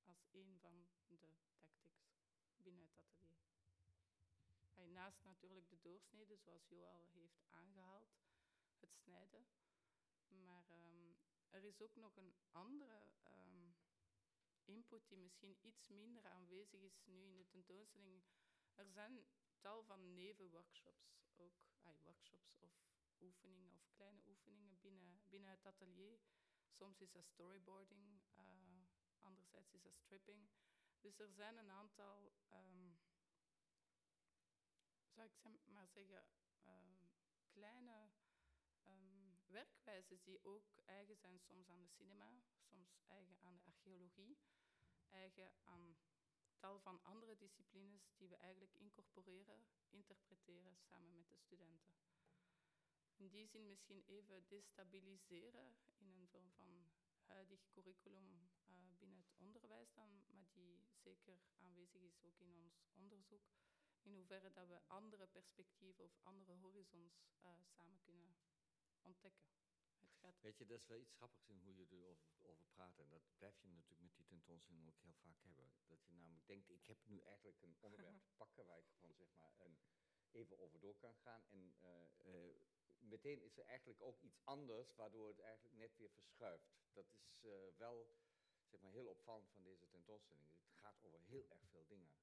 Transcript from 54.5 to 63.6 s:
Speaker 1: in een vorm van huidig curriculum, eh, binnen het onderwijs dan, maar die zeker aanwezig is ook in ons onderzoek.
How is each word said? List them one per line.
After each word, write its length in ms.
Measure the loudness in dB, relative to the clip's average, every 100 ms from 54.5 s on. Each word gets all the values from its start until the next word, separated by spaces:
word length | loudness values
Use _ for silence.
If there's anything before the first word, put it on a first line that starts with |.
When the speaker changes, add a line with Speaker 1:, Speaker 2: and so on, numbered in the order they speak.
| 0 0 -2 0 0 0 -2 2 2 2 0 -4 -6 -14 -10
Speaker 1:
in 160 | -8
een 140 | -6 -4
vorm 240 | -4 -6
van 400 | -6 -4 -4 -6 -10 -20 -20 0
huidig 420 | 2 2 -4 -6
curriculum, 800 | -4 -4 -4 -4 -2 -2 -4 -6 -12 -10
eh, 80 | -8 -8 -6
binnen 200 | -4 -4
het 140 | -6 -2
onderwijs 560 | 0 0 0 0 -2
dan, 300 | -2 -6 -6 -8
maar 180 | -8 -8
die 360 | -6 -6 -6 -10 -6
zeker 420 | -4 -4 -4 -8 -10 -10
aanwezig 440 | -6 -4 -6 -4
is 200 | -6 -6
ook 160 | -12 -6
in 140 | -4 -2
ons 280 | -4 -8 -12
onderzoek. 560 | -4 -2 -2 -4 -6 -8 -20